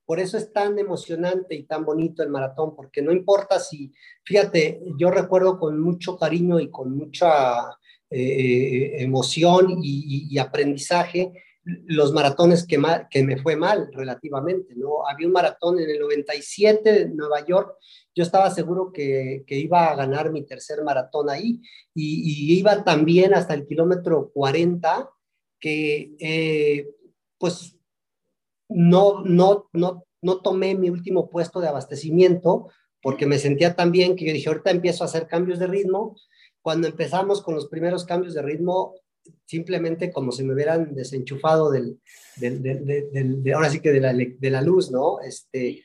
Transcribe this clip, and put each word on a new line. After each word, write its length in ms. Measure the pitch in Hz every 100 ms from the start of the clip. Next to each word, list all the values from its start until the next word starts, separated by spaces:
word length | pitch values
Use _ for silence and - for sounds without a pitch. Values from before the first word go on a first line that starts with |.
| -
Por 140 | 160
eso 160 | 190 220
es 160 | 214
tan 260 | 208 202 208
emocionante 760 | 202 175 - 165 180 185 185
y 80 | 151
tan 240 | 135 156 156
bonito 360 | 156 165 165
el 60 | 147
maratón, 480 | 139 135 135 156 156
porque 240 | 135 -
no 100 | 143
importa 480 | 180 190 196 196 185
si, 360 | - 147 139 _ - _
fíjate, 600 | - 180 165 170 156 160 180 139
yo 120 | 175
recuerdo 480 | 190 180 185 185 185
con 220 | 160 151
mucho 380 | 170 175 180 185
cariño 420 | 160 170 175 170
y 100 | 139
con 240 | - 131
mucha, 760 | 139 151 - 175 151 127 120 113 - _ _ -
eh, 840 | 131 127 139 127 123 131 123 139 151
emoción 800 | 127 131 127 - 170 180 185 175
y, 460 | 143 139 151 139 156
y, 0 |
y 40 | 139
aprendizaje 920 | 127 151 143 143 - 175 170 175 185 - _ _
los 480 | 175 175 - 151 143
maratones 540 | 139 143 135 175 170 -
que 100 | 147
ma-, 320 | 147 170 -
que 140 | 139
me 160 | 135 131
fue 180 | 151 156
mal 320 | 180 208 143
relativamente, 800 | 131 131 123 156 139 156 185 185 123
¿no? 300 | 139 151 143
Había 180 | 139 170
un 60 |
maratón 480 | 180 160 - 170 180
en 80 | 156
el 100 | 147
noventa 360 | 147 147 143
y 80 | 147
siete 600 | 143 - 208 214 214 208
en 140 | 170 156
Nueva 260 | 147 147 147
York, 280 | 185 202 - _ _ _
yo 80 | -
estaba 280 | 170 190 190
seguro 420 | 180 156 180 185
que, 520 | 151 139 135 131 135 -
que 100 | 139
iba 300 | 156 175 165
a 100 | 139
ganar 340 | 131 143 160
mi 140 | 156
tercer 400 | 143 127 - 151
maratón 460 | 151 131 127 151 143
ahí, 320 | 143 226 233 _ _ _
y, 580 | 156 151 160 160 147 147
y 60 | 180
iba 260 | 202 202
también 480 | 185 160 156 175 190
hasta 220 | 190 180
el 120 | 147 -
kilómetro 640 | 151 165 180 175 160 -
cuarenta, 720 | 143 131 156 175 175 165 202 269 _ _ _ _ _
que, 560 | 156 151 151 147 - 147
eh, 680 | 160 160 160 156 147 147 143 - _ _ _ -
pues, 400 | 180 - - _ _ _ _ _ _ _ _ _ -
no, 540 | 185 170 175 202 202
no, 440 | 185 175 190 202 -
no, 320 | 165 180 175 _ _
no 180 | 175 185
tomé 340 | 208 190 190
mi 160 | 196 180
último 400 | 175 190 185 -
puesto 300 | 170 165 185
de 80 | 165
abastecimiento, 1040 | 139 131 139 160 165 185 175 165 220 - _ _ _
porque 240 | 131 - 143
me 120 | 139
sentía 360 | 143 139 170
tan 180 | 170 175
bien 240 | 180 180 185
que 100 | 160
yo 60 |
dije, 160 | 151 -
"Ahorita 220 | 156 196
empiezo 340 | 175 175 165
a 20 | 165
hacer 200 | 165 165
cambios 320 | 170 180 170
de 80 | 180
ritmo". 500 | 196 185 190 220 - _ _ _ _
Cuando 260 | 165 160 165
empezamos 540 | 160 147 175 196 202
con 120 | -
los 140 | 156 139
primeros 380 | 160 170 180 175
cambios 260 | 175 175
de 80 | 156
ritmo, 540 | 143 156 175 185 185 - _ _ _ _
simplemente 640 | - 165 170 175 165 165 135
como 220 | - 131
si 120 | 123
me 100 | 135
hubieran 400 | 131 151 165 156
desenchufado 760 | 135 127 135 127 135 160 160 151
del, 300 | 131 120 - _ - - -
del, 260 | 123 135
del, 240 | 131 135 139
del, 260 | 143 143
del, 300 | 135 131 135
de, 120 | 131
ahora 140 | 151 151
sí 120 | 139
que 120 | 156
de 80 | 135
la, 120 | 131
de 360 | 123 123 - 135
la 120 | 131
luz, 280 | 151 185 139
¿no? 300 | 127 151 196
Este, 600 | 127 - _ 131 123 -